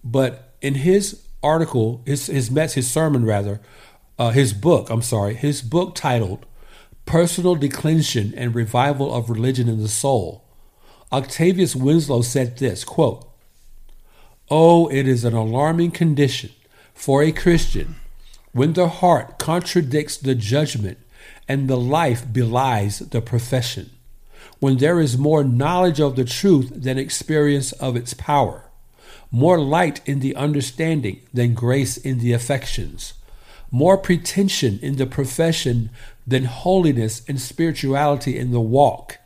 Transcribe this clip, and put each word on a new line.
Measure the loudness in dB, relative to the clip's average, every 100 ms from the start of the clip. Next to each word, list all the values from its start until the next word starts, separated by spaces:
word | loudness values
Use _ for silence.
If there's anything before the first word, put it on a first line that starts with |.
But | 0 0 0 -4 -20 -8
in | -4 0
his | 4 2 2 -10 -18 -4
article, | 0 2 2 0 0 -2 -4
his, | -6 -2
his | -2 0
mess-, | 0 0
his | -2 -2
sermon | 0 2 2 2
rather, | 0 -2 -8 -12 -20 -20 _ _ -2
uh, | 2
his | 2 2
book, | 2 2 2 2
I'm | -4
sorry, | -2 -2 -2
his | -2 -4 -4
book | -2 -2 -2
titled | -4 0 0 -2 -6 -14 -20 -20 -20 -20 -18
Personal | 0 2 2 0 0
Declension | 2 -2 -2 0 2 2 -2 -2
and | -4 -4
Revival | -2 0 2 2 0 -2
of | -4 -4
Religion | -2 -2 0 0
in | 0
the | -4
Soul, | -2 0 0 -2 -10 _ -20 -20 _ -20 _ -6
Octavius | -6 -4 0 2 2 0 2
Winslow | 2 2 2 0
said | 0 0 -2 -2
this, | -4 -4
quote, | -6 0 0 0 -18 _ _ _ -20 -20 -20 -20 -20 _ -20 _ _
"Oh, | 6 8 8 6
it | 2 2
is | 2
an | 2
alarming | 0 0 0 0 0 -2
condition | 2 0 4 2 0 -12 _ _ _ _
for | -10 0 4
a | 2
Christian | 2 2 4 2 0 -4 -10 -16 -18 -20 -20 _
when | -2 0
the | 2 0
heart | 2 4 4 0 -8
contradicts | -2 -2 0 -2 0 -2 -4 -6
the | -2
judgment | -2 0 0 0 -4 -6 -8 _ -20 -20 -18 -6
and | -4 0
the | 0
life | 0 0 0 -2 -2
belies | -2 0 0 0 0 -2 -6
the | -6 -6
profession, | -2 -4 -2 -4 -2 -8 -14 -20 -20 -20 -20 -20 -20 _
when | 0 2
there | 2 2
is | 2 2
more | 2 2
knowledge | 2 2 2 2 2 2
of | 0 0
the |
truth | -4 0 4 4 2
than | -6 -4 -4
experience | -4 -8 -2 2 2 2 -2
of | -6 -4 -4
its | -6
power, | -10 0 2 2 -4 -20 -20 -20 _ -20 -20 -6
more | 0 2 2
light | 2 0 0 -4 -6
in | -4
the | -4
understanding | -2 -2 -2 -4 -4 -2 -2 -4 -8 _
than | -2 0
grace | 0 0 0 0 -4
in | -6 -2
the | 0
affections, | 0 -2 -4 -2 -6 -6 -10 -16 -18 -20 -20 -20 -20 -6
more | 2 4 4
pretension | 2 0 0 0 0 0 -2 -2
in | -6 -4
the | -4
profession | -4 -4 0 0 2 0 -2 -4 -10 -20 -16 -2
than | 0
holiness | 0 -4 2 4 4 2 -2 -6 -8
and | -8
spirituality | -8 -2 -2 0 -2 0 2 0 -2 -4
in | -2
the | 0
walk. | 2 4 4 2 -14 -20